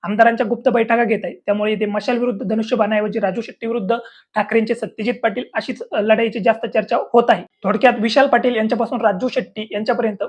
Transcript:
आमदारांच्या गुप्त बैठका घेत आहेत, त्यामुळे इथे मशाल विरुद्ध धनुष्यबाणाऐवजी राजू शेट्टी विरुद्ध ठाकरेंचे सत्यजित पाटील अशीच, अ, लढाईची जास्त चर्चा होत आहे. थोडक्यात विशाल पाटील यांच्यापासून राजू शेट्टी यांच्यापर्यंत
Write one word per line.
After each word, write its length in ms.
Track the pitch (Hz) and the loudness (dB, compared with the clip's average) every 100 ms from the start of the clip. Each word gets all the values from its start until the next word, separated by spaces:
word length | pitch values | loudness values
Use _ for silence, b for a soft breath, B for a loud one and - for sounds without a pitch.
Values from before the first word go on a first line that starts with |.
आमदारांच्या 440 | 180 202 233 220 226 | -4 4 4 4 -2
गुप्त 200 | 220 262 | 0 0
बैठका 340 | 226 226 226 | 2 2 2
घेत 160 | 233 214 | 2 0
आहेत, 140 | 185 - - | -4 -10 -4
त्यामुळे 280 | 208 214 | -2 0
इथे 120 | 208 208 | 0 -2
मशाल 320 | 208 214 240 | -2 -2 -2
विरुद्ध 280 | 247 202 196 | -2 -2 -4
धनुष्यबाणाऐवजी 760 | 220 220 226 208 214 208 214 | -2 -2 0 2 0 -2 -2
राजू 220 | 196 180 | -2 -4
शेट्टी 260 | 226 - 226 | -8 -10 -6
विरुद्ध 280 | 233 190 233 B B B 180 | -4 -2 -4 B B B -4
ठाकरेंचे 400 | 208 226 220 226 | 0 0 0 -2
सत्यजित 380 | 196 - 220 240 | -6 -6 -4 -2
पाटील 200 | 226 208 254 | -2 -2 -6
अशीच, 300 | 226 214 226 - | -8 -8 -10 -6
अ, 100 | 262 | -4
लढाईची 380 | 208 220 226 226 | 2 2 2 0
जास्त 260 | 196 220 226 | 2 2 0
चर्चा 320 | 220 214 - - | -2 0 -2 2
होत 100 | 240 233 | 4 4
आहे. 140 | 185 - _ | 2 0 _
थोडक्यात 300 | - 202 254 214 | -4 2 2 2
विशाल 280 | 220 233 269 | 0 4 4
पाटील 280 | - 254 233 | 4 2 0
यांच्यापासून 460 | 220 220 226 240 | 0 0 -2 0
राजू 260 | 226 190 247 | 0 0 -2
शेट्टी 400 | 262 196 - 214 | -4 -6 -10 -8
यांच्यापर्यंत 520 | 208 220 254 220 196 | -6 -2 0 -2 -4